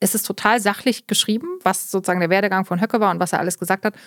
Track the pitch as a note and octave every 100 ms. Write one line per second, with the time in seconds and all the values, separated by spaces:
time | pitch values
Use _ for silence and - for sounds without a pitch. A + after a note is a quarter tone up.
0 | G3+ A3+ - G3+ G#3+ A#3 G3+ G3 C4 A3+
1 | - G#3 - A3 E4 F#4 F#3+ - - F#3+
2 | F#3+ F3+ E3+ F#3+ G3 F#3+ F#3+ F3 A3 A3+
3 | G#3 F3 F3+ - F3 - F3 G3 G#3+ -